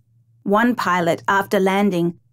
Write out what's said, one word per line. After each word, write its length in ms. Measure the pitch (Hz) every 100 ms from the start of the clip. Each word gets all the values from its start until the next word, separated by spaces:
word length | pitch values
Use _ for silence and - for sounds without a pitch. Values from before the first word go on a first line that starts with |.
| _ _ _ _
One 320 | - 208 240 233
pilot, 480 | 185 180 170 160 -
after 320 | 196 196 202
landing, 600 | 190 196 202 175 170 170 _